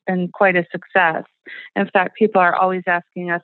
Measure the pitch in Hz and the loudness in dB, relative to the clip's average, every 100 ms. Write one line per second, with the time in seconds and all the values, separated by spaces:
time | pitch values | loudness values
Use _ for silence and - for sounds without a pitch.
0 | - 185 180 - 196 180 165 180 - 190 | -4 -4 -4 0 2 2 -2 -8 -4 0
1 | 175 160 - _ - - - - 196 196 | 0 -2 -8 _ -20 -20 -10 -4 -2 0
2 | 180 - 214 196 180 - 185 185 180 175 | -2 0 2 4 4 2 0 -2 -2 -4
3 | - - 180 175 | -4 -10 -6 -6